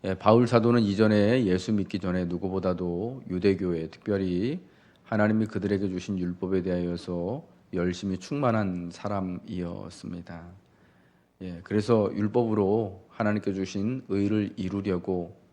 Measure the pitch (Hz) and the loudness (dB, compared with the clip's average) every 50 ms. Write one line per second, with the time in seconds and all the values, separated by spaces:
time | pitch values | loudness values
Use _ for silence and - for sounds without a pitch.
0 | - 95 95 - - 107 110 120 123 117 123 117 110 120 120 120 110 98 98 98 | -4 -4 -6 2 6 8 8 8 8 6 4 4 6 6 4 6 4 4 4 4
1 | 110 107 107 104 101 104 120 131 120 95 90 92 - - 110 101 95 - - 95 | 4 6 6 6 6 6 4 4 4 2 2 2 2 0 0 0 0 -2 -4 -4
2 | 92 92 90 92 90 87 87 85 92 95 92 95 92 92 90 82 90 87 85 87 | -2 -2 0 0 -2 -2 -4 -4 -4 -4 -4 -2 0 0 -2 0 -2 -4 -2 -4
3 | 104 117 131 131 - - 87 92 90 101 98 85 98 90 85 82 82 - - - | -4 -6 -8 -10 -8 -6 -4 2 4 4 4 4 0 -2 -2 -2 -4 -8 -10 -10
4 | - 104 101 98 95 92 90 90 101 127 151 185 - - _ _ _ _ _ _ | -4 -2 0 0 0 0 0 0 0 -2 -4 -6 -10 -16 _ _ _ _ _ _
5 | _ - 113 104 104 107 107 110 110 104 - 95 92 98 104 95 101 98 92 92 | _ -4 0 2 4 4 4 2 0 0 -2 -4 -2 0 0 0 0 -2 -4 -4
6 | - - 101 92 90 87 87 - - 92 95 92 87 92 90 87 87 87 87 87 | -4 -4 -4 -2 -2 -4 -4 -4 -2 0 0 0 0 0 -2 -2 -2 -2 -4 -6
7 | - - 90 87 87 92 120 151 - - - _ _ _ - 87 87 90 90 - | -6 -6 -6 -4 -4 -4 -6 -8 -10 -16 -20 _ _ _ -4 -2 -2 -2 -2 -4
8 | - 98 92 90 - - 143 143 143 120 113 110 104 95 90 90 87 87 87 - | -4 -6 -6 -6 -6 -8 -4 0 0 0 2 2 0 -2 -4 -6 -8 -10 -12 -10
9 | - 104 104 98 95 92 90 87 - - 95 90 87 87 87 - 50 - - - | -8 -6 -4 -4 -4 -6 -8 -10 -10 -10 -8 -6 -6 -6 -8 -10 -12 -14 -16 -14
10 | - 92 90 87 87 - 87 85 85 87 92 98 _ _ _ _ _ _ _ _ | -12 -12 -12 -12 -14 -14 -16 -16 -16 -18 -20 -20 _ _ _ _ _ _ _ _
11 | _ _ _ _ _ _ _ _ 92 92 87 82 87 - 101 107 101 - 120 110 | _ _ _ _ _ _ _ _ -12 -12 -12 -12 -8 -2 0 0 2 4 4 4
12 | 104 - - 98 104 104 104 123 120 113 107 107 101 95 104 113 110 95 95 - | 4 0 0 -2 -2 2 2 2 2 2 2 2 2 2 2 0 0 -4 -8 -12
13 | - _ - - 110 104 107 104 - 101 95 95 95 92 - 101 98 113 131 131 | -20 _ -6 -2 0 0 0 0 -2 -2 -2 -2 -4 -4 -4 -4 -2 -2 -4 -6
14 | - - 95 101 101 101 107 107 104 98 - - 95 92 95 101 95 101 92 90 | -4 -2 0 0 2 2 2 2 0 -2 -4 -6 -6 -4 -4 -4 -2 -2 -2 -2
15 | 90 - 92 90 87 82 - _ _ _ | -2 -2 -4 -4 -4 -6 -12 _ _ _